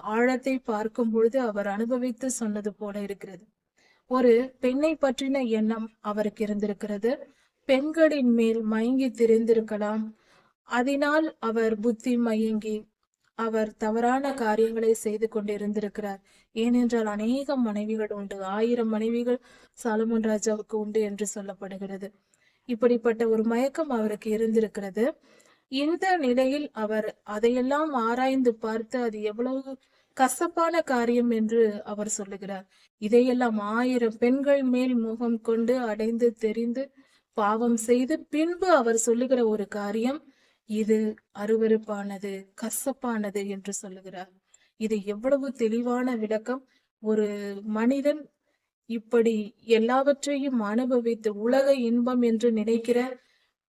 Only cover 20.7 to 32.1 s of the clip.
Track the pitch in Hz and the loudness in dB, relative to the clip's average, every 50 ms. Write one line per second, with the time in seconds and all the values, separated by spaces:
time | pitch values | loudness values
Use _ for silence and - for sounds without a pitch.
20.7 | 220 214 214 214 208 220 214 202 202 202 214 196 - 208 196 196 190 - 196 190 | -6 -4 -4 -2 0 0 0 0 -2 -4 -6 -6 -6 -10 -10 -12 -12 -12 -12 -12
21.7 | 196 190 202 190 196 185 196 196 _ _ _ _ _ _ _ _ _ _ _ - | -10 -10 -10 -10 -10 -10 -12 -14 _ _ _ _ _ _ _ _ _ _ _ -6
22.7 | 240 220 254 240 240 226 233 240 220 226 233 226 220 220 214 226 226 233 262 277 | -2 4 4 4 4 6 4 2 2 2 2 2 4 2 2 2 2 2 0 0
23.7 | - 330 320 294 247 226 214 214 214 208 - 220 214 220 226 226 220 226 220 208 | 0 -2 -2 -2 0 0 0 -2 -2 -4 -4 -4 -2 0 0 2 4 2 2 2
24.7 | - 208 202 196 180 214 233 294 320 _ _ _ _ _ _ _ _ _ _ _ | -2 -6 -8 -6 -2 0 0 0 0 _ _ _ _ _ _ _ _ _ _ _
25.7 | 262 269 285 302 339 - 381 381 370 349 277 247 247 254 262 262 277 294 294 - | -4 -2 0 0 0 0 2 0 2 2 2 2 2 2 2 2 0 -2 -4 -6
26.7 | _ 220 214 208 220 214 214 214 - _ _ - 208 214 220 233 247 254 247 262 | _ -6 -4 -2 -2 -2 -2 -4 -6 _ _ -8 -6 0 2 2 2 2 0 0
27.7 | 277 294 311 320 277 247 220 226 240 254 254 269 269 262 254 247 220 220 - 220 | 0 0 0 0 0 0 0 0 0 2 2 2 2 2 2 2 0 0 -4 -4
28.7 | 220 220 220 - - 254 240 233 214 214 208 208 208 226 247 254 262 269 269 269 | -4 -4 -6 -6 -4 -4 -4 -4 -4 -4 -6 -6 -4 -4 -4 -4 -4 -6 -8 -10
29.7 | 269 - _ _ _ _ _ _ _ - 262 262 269 - 349 339 - 339 330 330 | -14 -16 _ _ _ _ _ _ _ 0 0 0 2 0 -4 -2 0 0 0 2
30.7 | 330 330 320 - 262 240 233 233 240 240 240 240 226 220 220 214 226 233 226 214 | 2 0 0 0 0 0 2 2 2 2 2 2 2 0 0 2 4 4 4 4
31.7 | 208 208 - 208 208 208 208 214 | 2 -4 -10 -10 -8 -8 -6 -6